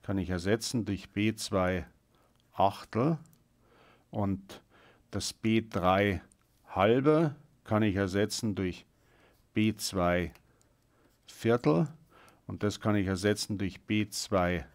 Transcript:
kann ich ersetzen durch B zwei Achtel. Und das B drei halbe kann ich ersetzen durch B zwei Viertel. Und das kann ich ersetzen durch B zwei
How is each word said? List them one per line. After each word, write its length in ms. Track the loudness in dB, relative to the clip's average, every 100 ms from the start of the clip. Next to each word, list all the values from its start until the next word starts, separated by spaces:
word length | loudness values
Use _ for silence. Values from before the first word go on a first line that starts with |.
kann 160 | -4 -4
ich 100 | -2
ersetzen 560 | -4 0 -2 -2 -4 -2
durch 240 | -6 -6
B 240 | -2 -2
zwei 540 | -2 -2 0 0 -2 -6 _ _ _ _ _ _
Achtel. 640 | 0 0 0 -6 -2 0 -2 -8 _ _ _ _ _ -20 _ _
Und 500 | -4 -2 -4 -8 -20 _ _ -20 _ _
das 240 | -8 -8
B 300 | -4 0 0 0
drei 540 | 0 2 4 2 -2 -8 _ _ _ -10
halbe 680 | 2 4 4 4 4 2 -2 -20 _
kann 200 | -2 2
ich 120 | 2 2
ersetzen 600 | 0 0 -2 -2 -4 -2
durch 320 | -4 -6 -16 _ _ _ _ _ _
B 220 | 0 0 0
zwei 580 | -4 0 2 0 -2 -8 _ _ _ _ _ _ _ _ -20
Viertel. 600 | -4 0 2 2 2 0 -4 _ -20 -20 _ -12
Und 160 | -4
das 180 | -4 -2
kann 140 | 0 0
ich 100 | 0
ersetzen 540 | 0 0 0 -4 -4
durch 220 | -6 -8
B 280 | _ -2 -2
zwei 560 | -6 -2 0 2 -2 -6